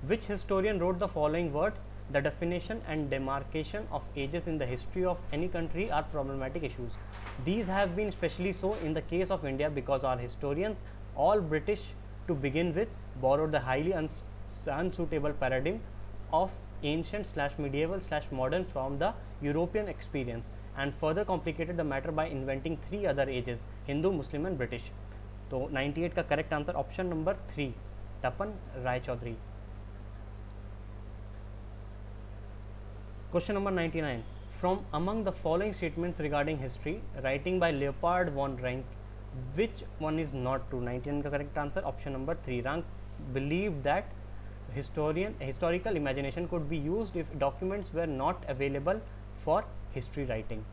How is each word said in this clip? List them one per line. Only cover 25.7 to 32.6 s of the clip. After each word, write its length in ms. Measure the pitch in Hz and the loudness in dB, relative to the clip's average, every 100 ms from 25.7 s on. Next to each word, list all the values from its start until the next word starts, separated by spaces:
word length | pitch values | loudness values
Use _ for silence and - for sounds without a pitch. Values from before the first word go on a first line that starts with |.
नाइंटी 280 | 139 139 147 | 2 2 2
एट 100 | 175 | 0
का 80 | 175 165 | 0 2
करेक्ट 240 | 147 160 | 2 2
आंसर 220 | 151 151 151 | 0 2 0
ऑप्शन 300 | 139 - 185 | 0 0 0
नंबर 280 | 160 160 202 - | 2 2 0 -4
थ्री, 180 | - 139 117 - - - - | -2 -2 -2 -8 -10 -10 -2
तपन 300 | 127 123 202 208 - 135 | -2 0 -4 -4 -8 -4
रायचौधरी। 520 | 123 127 127 120 117 113 - - - - - - - - - - - - - - - - - - - - - - - - - - - - - - - - | 0 0 0 -4 -4 -6 -8 -10 -10 -10 -10 -10 -10 -10 -10 -10 -10 -10 -10 -10 -10 -10 -10 -10 -10 -10 -10 -10 -10 -10 -10 -10 -10 -10 -10 -10 -10 -10